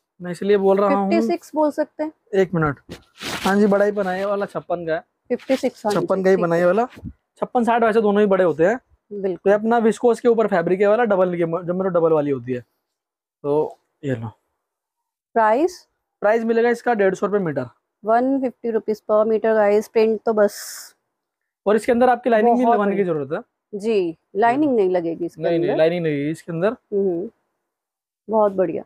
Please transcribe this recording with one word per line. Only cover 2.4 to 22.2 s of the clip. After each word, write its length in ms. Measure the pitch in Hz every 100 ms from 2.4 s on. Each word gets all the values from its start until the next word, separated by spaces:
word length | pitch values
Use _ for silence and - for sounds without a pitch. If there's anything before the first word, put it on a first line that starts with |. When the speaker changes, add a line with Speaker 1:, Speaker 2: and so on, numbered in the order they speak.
| 185
Speaker 1:
मिनट, 260 | 180 151 135 - - _ _ - -
हाँ 140 | 190 202
जी, 100 | 208
बड़ा 200 | 196 202
ही 60 |
पना 200 | 208 190
है 80 | 180
ये 60 | 196
वाला, 200 | 202 202
छप्पन 400 | 170 - 175 165
का 80 |
है। 60 | 160
Speaker 2:
फिफ्टी 560 | - _ _ 240 - 262
सिक्स, 300 | 262 - 214
हाँ 80 |
जी, 60 | 196
Speaker 1:
छप्पन 240 | 175 190
का 60 | 190
ही 60 | 190
Speaker 2:
ठीक 100 | 175
Speaker 1:
पना 100 | 170
है 60 |
Speaker 2:
है। 60 | 180
Speaker 1:
ये 60 |
वाला, 140 | 196 247 - - - _ _
छप्पन 240 | - 254
साठ 200 | 233 233
वैसे 180 | 226 214
दोनों 200 | 214 202
ही 60 | 214
बड़े 160 | 190
होते 220 | 185 147 170
हैं। 140 | 247 - _ _
Speaker 2:
बिल्कुल। 220 | 208 190 175
Speaker 1:
तो 140 | 196
ये 40 |
अपना 240 | 208 220 233
विस्कोस 420 | 220 208 240 226
के 80 | 247
ऊपर 200 | 226 208
फैब्रिक 340 | 190 170 185
है 60 | 202
वाला, 160 | 220
डबल 320 | 240 190 185 175
के, 80 | 170 165
जो 100 | 175
मेरे 160 | 180 190
डबल 240 | 175 160
वाली 180 | 156 147
होती 200 | 135 120
है। 100 | 123 - _ _ _ _ _ _ _
तो 340 | 143 147 151 - _ _
ये 120 | 143 120
लो। 120 | 113 - _ _ _ _ _ _ _ _ _
Speaker 2:
प्राइस? 540 | 226 214 226 349 - _ _ _ _
Speaker 1:
प्राइस 220 | 202 233
मिलेगा 260 | 226 233 233
इसका 240 | 233 240
डेढ़ 220 | 226 196 185
सौ 100 | 202
रुपए 140 | 202
मीटर। 260 | 175 139 127 - _ _ 202
Speaker 2:
वन 360 | 226 262 269
फिफ्टी 280 | 254 - 233
रुपीज 320 | 220 214 214 -
per 140 | 214 220
meter 260 | 220 220
गाइस, 340 | 220 208 208 214
प्रिंट 320 | 226 220 214 -
तो 80 |
बस। 220 | 214 202 - - - - _ _ _ _ _ _ _ -
Speaker 1:
और 100 | 220
इसके 160 | -
अंदर 180 | 233 254
आपकी 200 | 240